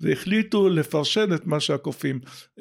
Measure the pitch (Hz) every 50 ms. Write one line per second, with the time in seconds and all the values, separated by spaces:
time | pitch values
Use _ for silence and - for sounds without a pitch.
0 | 160 - 143 - - 185 208 220 214 214 226 202 196 185 175 156 143 - - 151
1 | 143 - - 214 214 190 170 151 - 175 151 151 - - 147 139 - 156 131 -
2 | - 139 131 127 - - - - - _ _ -